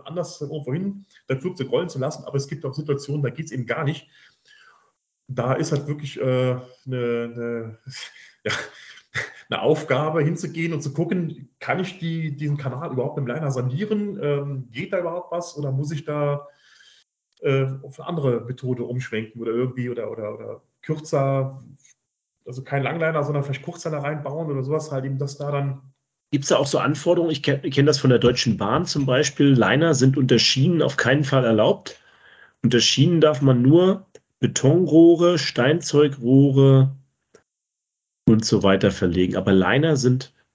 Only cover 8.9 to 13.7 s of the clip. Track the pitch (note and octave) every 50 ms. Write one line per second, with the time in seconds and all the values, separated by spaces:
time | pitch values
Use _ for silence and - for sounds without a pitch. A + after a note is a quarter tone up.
8.9 | - - - _ - - - - - - - - - - G#2 C3+ D#3 - - -
9.9 | B2+ C3+ D3+ D#3 D#3+ E3 C#3+ D#3+ F3 - - D3 - E3 E3 E3 E3 C#3 - C#3
10.9 | - D#3 F3 - G3+ F3+ E3 D3 B2 - - - _ - - - C#3 F#3 F3+ -
11.9 | - - E3 E3 E3 E3 D#3+ D3+ C3+ C#3+ D3+ C#3+ C#3+ C#3+ C3 C3 B2 C3+ E3+ -
12.9 | C3 B2+ A#2+ - - D3 C3+ A#2+ D3 D#3+ D#3 C#3 B2+ B2+ B2 B2+